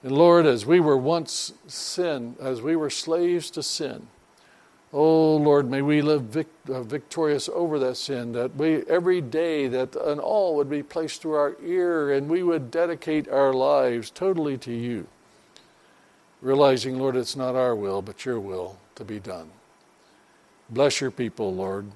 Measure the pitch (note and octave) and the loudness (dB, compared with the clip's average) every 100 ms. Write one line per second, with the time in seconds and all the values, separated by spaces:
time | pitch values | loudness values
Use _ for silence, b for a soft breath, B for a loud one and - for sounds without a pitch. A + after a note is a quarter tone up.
0 | C3 C#3 E3+ F3 D#3+ A#2+ A2 F3 D#3 C3+ | -2 6 8 8 6 4 4 4 6 2
1 | C3 E3+ D#3+ - - - F3 - - - | 2 -2 -2 -8 -8 -12 -18 -12 -10 -4
2 | F3+ C#3+ A#2 B2 C3 B2 B2 E3 D3+ - | -2 -2 -8 -8 -6 -4 -2 -2 -2 -6
3 | - E3 F3 F3 D#3 - - - D3 - | -2 0 2 0 -4 -8 -6 -6 -6 -8
4 | - _ _ b b b b b b C#3+ | -16 _ _ b b b b b b 2
5 | D#3 D#3+ D#3 D#3 D3 C#3+ C3 C3+ C#3 D3+ | 4 6 6 4 6 4 4 0 2 2
6 | D3 D3+ A#2 C3 D#3+ _ - C3 A#2 C#3+ | 4 0 0 -6 -6 _ -10 -8 -6 -10
7 | - - D#3 D3 - - E3+ D3+ C3 B2 | -8 -2 0 0 -2 -2 -2 0 -2 -2
8 | - C3 A#2+ A#2 B2+ C#3 D#3 D#3 - E3+ | -6 -6 -6 -4 -4 -2 0 0 2 0
9 | F3 F3+ C3+ D#3 E3 D#3 C3+ B2 B2+ - | 2 0 0 -2 -2 0 -2 -2 -4 -4
10 | - D3 - G#3+ F#3+ D3+ C#3 D3 C#3+ F3 | -4 -2 0 0 2 0 -2 -4 -6 -6
11 | D#3+ - D#3+ D3+ C#3+ - - F3+ F3 E3+ | -6 -6 -4 0 0 -2 -4 0 0 0
12 | C#3+ C#3 C#3+ E3+ F3+ E3 B2+ E3 E3+ E3+ | 0 0 0 0 0 -2 -2 -2 -2 -2
13 | - D#3 D3 C3+ C#3 C3 C3+ C#3+ C3 A#2+ | -2 -2 0 2 2 4 2 4 2 0
14 | A2 - F#3 F3+ D3 C3+ - A#2 A#2+ A#2 | -6 -4 -2 0 -2 -4 -6 -6 -6 -6
15 | E2 _ b b b b b b b b | -8 _ b b b b b b b b
16 | b b _ _ B2+ C3+ C#3+ C3 B2 C3 | b b _ _ 0 4 6 4 0 -2
17 | C3+ B2+ A#2 C#3 B2+ B2+ B2+ A2+ G2+ G2 | -2 -2 -4 -4 -2 0 0 0 -2 -4
18 | G2 G2 - A#2+ G2 F#2+ F#2 F#2+ _ - | -6 -10 -6 -6 -6 -8 -10 -12 _ -20
19 | G#2 G#2+ F#2 F2+ D#2+ - _ _ _ _ | -14 -12 -12 -14 -14 -20 _ _ _ _
20 | b b b b b b _ A#2 C#3+ C#3 | b b b b b b _ 0 0 2
21 | C3+ - A#2+ - G#2+ F#2 F#2+ G2 G#2 | -6 -4 -8 -4 -4 -4 -6 -6 -10